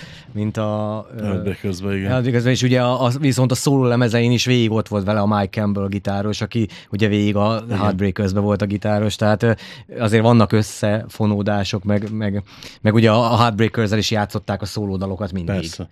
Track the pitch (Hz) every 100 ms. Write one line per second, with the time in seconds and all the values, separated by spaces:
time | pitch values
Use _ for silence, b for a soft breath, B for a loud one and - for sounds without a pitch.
0 | B B B 107 107 110 107 107 107 107
1 | - 117 104 95 95 90 104 90 98 98
2 | 98 127 123 120 120 127 123 127 123 123
3 | 127 131 147 123 127 123 147 139 123 120
4 | 120 117 120 120 127 123 113 110 104 104
5 | 92 107 101 104 98 - 104 101 98 101
6 | 98 98 104 101 107 117 107 B B 101
7 | 107 104 104 101 104 113 117 101 104 92
8 | 101 90 98 101 101 101 104 101 107 104
9 | 107 - 107 107 117 107 B B B -
10 | 113 110 113 117 101 110 107 - 107 107
11 | 110 - 107 101 101 101 95 104 104 104
12 | 104 110 107 101 - B B B 110 110
13 | 110 110 117 117 117 104 110 - 107 107
14 | 95 107 101 104 - 98 101 110 101 95
15 | 98 92 101 95 85 98 82 - 87